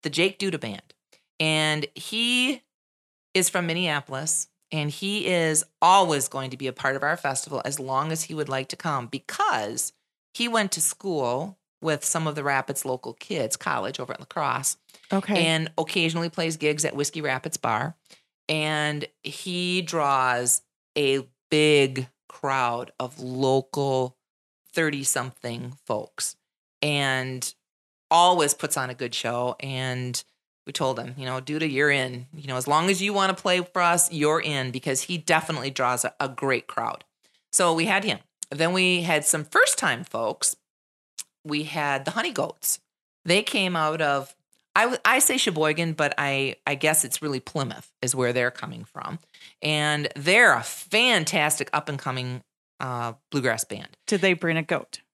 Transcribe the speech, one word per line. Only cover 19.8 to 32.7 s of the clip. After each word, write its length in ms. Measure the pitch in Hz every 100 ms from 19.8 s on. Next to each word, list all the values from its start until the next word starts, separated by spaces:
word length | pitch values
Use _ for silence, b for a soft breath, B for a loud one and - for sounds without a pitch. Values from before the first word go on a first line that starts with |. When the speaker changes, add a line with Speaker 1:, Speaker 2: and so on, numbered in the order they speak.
Speaker 1:
draws 800 | 170 170 143 135 127 123 123 - _ _ _ -
a 300 | 143 135 131 _ _
big 560 | 151 151 147 139 131 127 _ _
crowd 640 | - 143 135 123 120 123 -
of 180 | 123 117
local 1000 | 127 127 135 135 131 - 139 131 127 _ _ _ _ _ _
thirty-something 1040 | - 160 147 135 139 123 - 123 117 123 135
folks 520 | _ 107 110 - - - _ _ _ _
and 680 | 147 147 139 131 127 131 - - _ _ _ _ _
always 440 | 165 175 180 147
puts 220 | - 151 -
on 120 | 127
a 40 |
good 200 | 123 123
show. 420 | 123 120 120 123 -
And 600 | 139 131 131 127 127 123 - _ _ _
we 80 | -
told 260 | 139 135 120
him, 160 | 123 131
you 60 |
know, 160 | 131 131
"Duda, 300 | 127 151 160
you're 200 | 135 147
in. 360 | 139 131 123 127
You 140 | 156 139
know, 100 | 127
as 120 |
long 200 | 127